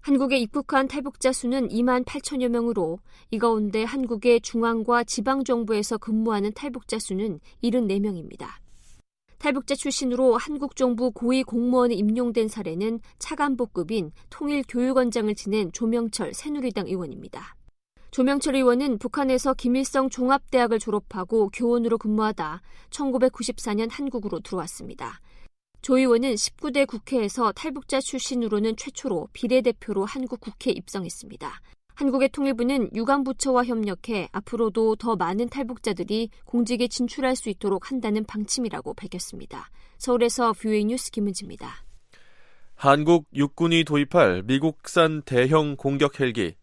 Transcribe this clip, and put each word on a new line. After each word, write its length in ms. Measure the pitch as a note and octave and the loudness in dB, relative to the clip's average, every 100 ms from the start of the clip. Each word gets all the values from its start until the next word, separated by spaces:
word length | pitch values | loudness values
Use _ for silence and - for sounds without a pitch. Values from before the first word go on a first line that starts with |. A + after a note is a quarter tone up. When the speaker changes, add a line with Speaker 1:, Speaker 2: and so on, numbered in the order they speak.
Speaker 1:
한국에 360 | - C#4 C4+ C4 | 4 2 4 2
입국한 480 | A3+ D4 C4+ C#4+ C4+ | 0 -4 0 2 2
탈북자 460 | C#4+ C4+ - C4 | -2 -8 -2 0
수는 380 | C4 A#3+ C4 A#3 | 0 -2 0 0
이만 320 | A3 B3 B3+ | 0 2 2
팔천여 460 | B3+ D4 - C#4+ B3 | -2 -8 -6 -2 0
명으로 500 | A#3 A#3 A3 E3 F3 - - - | 0 0 0 -2 -4 -12 -20 -8
이 80 | A3 | 0
가운데 440 | A#3 A3 G#3 G#3 | 2 2 0 -2
한국의 600 | A3+ C4+ B3+ A3+ B3 A#3 | -2 -4 -4 0 4 4
중앙과 640 | - A#3 A#3 A3+ A3 A#3+ | 4 0 0 0 2 0
지방정부에서 960 | A#3+ - A3 C4+ C4+ A#3+ A3 G#3+ G#3 A3 | 0 -2 0 0 2 0 0 -2 0 -4
근무하는 540 | - A3 A3 G#3 G3+ | -2 0 0 0 -2
탈북자 460 | G#3+ C#4+ B3 - A3 | -4 -10 -10 -6 -6
수는 400 | - F#3+ G#3+ D3+ - - | -4 -4 -4 -6 -12 -4
일흔네 360 | A#3+ B3 G#3+ G3 | 0 2 2 0
명입니다. 640 | G#3 F3+ D3+ - - - - - - - _ _ _ - | 0 -4 -10 -14 -16 -16 -20 -20 -20 -20 _ _ _ -4
탈북자 360 | D4 C4+ - | 0 0 -2
출신으로 640 | C#4 C#4+ B3+ B3+ B3 C4 A#3+ | -2 -2 -2 -2 4 4 4
한국 400 | C#4+ D4 C#4 - | 0 -6 -6 0
정부 340 | B3+ A#3 B3+ | 0 2 0
고위 320 | - A#3+ C4 | 0 0 2
공무원에 520 | C4 A3+ A#3+ B3+ B3 | 2 0 2 4 4
임용된 540 | G#3+ G#3 A3+ A#3+ A#3 A3 | 2 2 2 0 0 -2
사례는 520 | A3 F#3+ E3 G#3+ A3+ - - | -2 -6 -4 -2 -4 -10 -14
차관복급인 920 | - D#4 C#4+ B3+ A#3+ - E3 A3 D#3+ - - | -10 -2 0 0 -2 -4 -2 -2 -4 -10 -20
통일교육원장을 1040 | - D4 D4 C4 B3 B3+ C4 B3 A#3 G#3+ | -8 -2 -2 -2 0 2 2 2 0 -2
지낸 380 | G#3 - G#3+ F#3 | -2 -2 -2 -2
조명철 600 | - A3+ A#3 A#3 - G3 | -2 0 0 -2 -4 -6
새누리당 520 | - D4+ D4 B3+ G#3 F#3+ | -6 -6 -4 -2 -4 -4
의원입니다. 680 | F#3 E3 B2+ - - - - - _ _ _ - | -6 -6 -12 -14 -16 -16 -20 -20 _ _ _ -10
조명철 460 | - B3+ C#4+ D4 C4+ | 2 2 4 2 4
의원은 420 | B3+ A#3+ C#4+ A3 | 4 4 2 -2
북한에서 540 | B3 D4 C4+ B3+ C4+ | -4 -2 2 2 2
김일성 540 | C4 B3 B3+ C4+ C#4 C4+ | 0 2 0 2 0 0
종합대학을 680 | - B3 C4+ - B3+ A#3+ A3 | 0 2 2 2 2 2 0
졸업하고 720 | A3+ G#3 - G3+ F3+ A3+ G3+ | 0 -4 -4 -10 -2 2 2
교원으로 480 | - A#3+ A#3+ A#3 A3+ | 0 0 2 2 0
근무하다 640 | G#3+ G#3+ G#3+ G#3+ D#3 E3 - - - | 0 0 0 -2 -6 -8 -14 -20 -18
천구백구십사 840 | - C#4 B3+ B3 - A3 A#3 - | -4 -2 4 2 2 -6 -6 -2
년 160 | G#3 A3+ | -2 -2
한국으로 500 | - C#4 A#3+ G3+ F3+ | -4 -6 -6 -6 -8
들어왔습니다. 800 | - F3+ E3 - - - A#2 - - - - _ _ _ | -6 -8 -8 -10 -14 -12 -12 -14 -20 -20 -20 _ _ _
조 160 | - C4 | 2 4
의원은 360 | C4 A#3 C4 | 6 4 4
십구 380 | G#3+ - - D4+ | 0 -4 -4 -4
대 120 | C4 C4+ | 0 0
국회에서 680 | A3 - C4 G#3 B3 A3+ | -2 -4 -2 -2 0 -2
탈북자 480 | F#3+ D#4+ C#4 - C4+ | 0 -8 -8 -2 -2
출신으로는 760 | C4 C4 - B3 A3+ G#3 A3 A3 | -2 -6 -4 -2 0 0 0 -4
최초로 520 | - - C#4 F3+ - | -10 -8 -4 -4 -6
비례대표로 720 | - A#3 B3+ A#3+ G#3+ - G3 G3+ | -6 2 4 2 -2 -4 -4 -4
한국 340 | C4+ B3+ A#3+ | -4 -8 -8
국회에 320 | - - C4 | -12 -6 -4
입성했습니다. 880 | - - G3 F3 - - - - - - - _ | -4 -4 -8 -8 -10 -16 -14 -14 -14 -20 -20 _
한국의 360 | - C#4 B3+ C4+ | -2 0 4 2
통일부는 600 | - C4+ A#3 B3 C#4 A3 | 2 -2 0 0 2 0
유관부처와 720 | G#3+ A#3 C#4 C4 C4 C4+ B3 | -2 2 2 2 -2 2 2
협력해 640 | B3 A#3 G#3 F#3+ - G#3+ E3+ | 2 0 -2 -4 -4 -4 -4
앞으로도 640 | F#3 G3+ A3+ A3+ F#3+ A3 A3 | -8 -6 -2 0 2 0 0
더 180 | A#3 G#3+ | 0 0
많은 320 | E3+ F#3+ A#3+ | 0 0 -2
탈북자들이 840 | C4+ A#3+ A#3+ - F#3 F3 G#3+ A3+ - - | -4 -6 -4 -4 -4 -2 -2 -2 -8 -4
공직에 420 | A#3+ A3+ A#3+ A#3+ | 0 0 0 0
진출할 480 | - A#3+ - C4 B3+ | 0 -4 0 0 0
수 140 | - | -4
있도록 400 | G3 G3+ F#3+ - | -4 -2 -2 -2
한다는 340 | C4 A3 G#3+ | -4 -2 -2
방침이라고 720 | G#3+ G#3+ G#3 - A#3 - - | -2 -6 -4 -2 -4 -6 -10
밝혔습니다. 760 | - G3 G#3 - - - - - - - - | -10 -10 -10 -12 -12 -14 -14 -16 -20 -20 -10
서울에서 560 | - B3 A#3 - A#3 | 0 4 4 4 2
브이오에이 320 | A3 A3 G#3+ G#3 | 2 0 2 2
뉴스 240 | B3+ - | -2 -4
김은지입니다. 760 | - G3+ F#3 F#3 E3+ F#3+ - - - _ - - - - - - | -4 -4 -4 -10 -14 -14 -14 -16 -20 _ -20 -20 -20 -20 -20 -20
Speaker 2:
한국 520 | - C#3+ C#3+ D3+ E3+ D3 | 0 6 6 8 6 4
육군이 500 | C3+ C#3+ - E3+ E3 | 0 0 2 4 4
도입할 600 | D3+ D3 C#3 F3 A#2+ F2+ | 4 2 4 6 6 4
미국산 800 | G2+ C3+ D#3+ D3+ - - D#3+ D#3 | 0 0 0 -2 -2 4 4 2
대형 540 | - B2+ C3 D#3 D3+ C#3 | 0 2 6 4 4 -2
공격 440 | C#3 C#3 C#3+ - | -2 2 2 2
헬기 360 | C3 A#2 F2+ - | -2 0 -2 -4